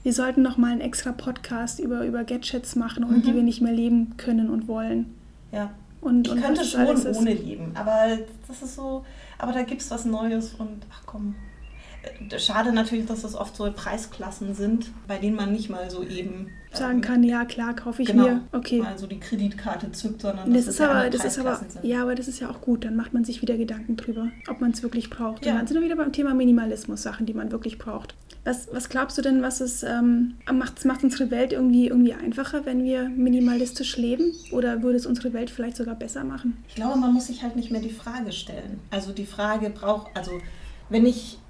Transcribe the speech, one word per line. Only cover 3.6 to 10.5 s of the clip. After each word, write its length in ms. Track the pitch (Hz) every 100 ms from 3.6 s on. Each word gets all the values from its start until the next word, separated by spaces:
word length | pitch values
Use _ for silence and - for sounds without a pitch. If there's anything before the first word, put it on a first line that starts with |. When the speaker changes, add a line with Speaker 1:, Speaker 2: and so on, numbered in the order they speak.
Speaker 1:
mehr 120 | 233
leben 420 | 233 233 233 226 -
können 320 | - 226 220
und 180 | 226 220
wollen. 460 | 220 226 226 233 - - - -
Speaker 2:
Ja. 200 | 208 202 - - -
Speaker 1:
Und, 240 | 294 240 233
Speaker 2:
Ich 60 |
Speaker 1:
und 80 | 240
Speaker 2:
könnte 200 | 269 311
Speaker 1:
was 100 | -
Speaker 2:
schon 80 | 247
Speaker 1:
alles 240 | 262 262 247
ist. 120 | 214
Speaker 2:
ohne 160 | 226
leben, 380 | 185 - - 165 -
aber 420 | 208 220 220 220 220 - -
das 140 | 247
ist 120 | 262 269
so, 300 | 269 262 - - - -
aber 140 | 240
da 100 | 247
gibt's 300 | 233 262 -
was 140 | 233 233
Neues 500 | 220 226 226 220